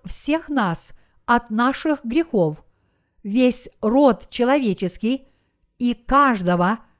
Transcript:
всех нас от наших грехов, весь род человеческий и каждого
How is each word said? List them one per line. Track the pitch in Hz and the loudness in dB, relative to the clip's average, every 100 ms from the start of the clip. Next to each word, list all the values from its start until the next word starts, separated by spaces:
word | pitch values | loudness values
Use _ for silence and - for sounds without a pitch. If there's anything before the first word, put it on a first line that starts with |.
| 180 | -12
всех | - - 320 302 | -8 -4 -4 -2
нас | 277 190 165 - - _ _ - | -2 -2 -4 -12 -20 _ _ 0
от | 247 240 | 0 0
наших | 214 247 - 311 285 226 | -2 0 0 -2 -2 -2
грехов, | 294 320 196 156 156 _ _ _ _ _ _ | -2 0 0 0 -2 _ _ _ _ _ _
весь | 202 233 254 - - _ | -4 2 2 0 -10 _
род | 214 262 277 185 - | 0 4 4 2 -6
человеческий | - 240 285 233 - 180 - 220 269 _ _ _ _ _ _ | -2 2 2 0 -2 -6 -4 -6 -6 _ _ _ _ _ _
и | 240 | -4
каждого | 226 - 277 277 214 175 175 180 226 _ | -4 0 2 2 0 0 0 0 -2 _